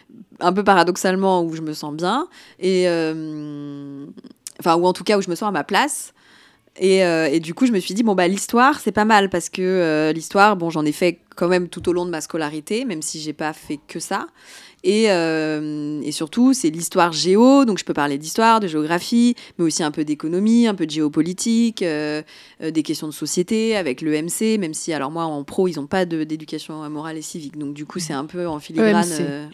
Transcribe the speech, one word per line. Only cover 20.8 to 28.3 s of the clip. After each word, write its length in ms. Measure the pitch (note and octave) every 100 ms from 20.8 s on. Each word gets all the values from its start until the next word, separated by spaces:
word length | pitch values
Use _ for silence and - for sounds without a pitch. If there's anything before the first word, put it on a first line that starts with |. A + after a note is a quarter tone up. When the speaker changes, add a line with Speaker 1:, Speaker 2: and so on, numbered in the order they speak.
| D#3
Speaker 1:
de 40 |
géopolitique, 920 | D3+ D3+ D#3 D#3+ F#3 A#3 A3+ A#3 A3
euh, 400 | F3+ D3+ D3+ D3+ D#3 - - -
euh, 80 | D#3+
des 120 | D#3
questions 240 | D3 D#3 D#3
de 60 |
société 640 | D3 D3+ - F3+ A3 A3+ G#3+
avec 240 | E3 B2+
le 120 | D#3+
E 20 |
M 160 | D3+ E3+
C, 260 | - A3 A3
même 160 | E3+
si, 220 | D#3 -
alors 160 | D3+ C3+
moi, 140 | E3
en 200 | E3 D3
pro, 240 | C#3 - F#3
ils 100 | E3
ont 80 | C#3+
pas 200 | F#3+ F3
de, 180 | E3
d'éducation 640 | D#3 D#3 D#3 D#3 - D#3 D3+
morale 300 | D3+ D#3+ D#3+
et 40 |
civique, 360 | D3+ F3 C#3+ D3+
donc 160 | C#3+
du 100 | D3
coup, 140 | D3 F#3
c'est 160 | D#3+
un 100 | C#3+
peu 220 | D3+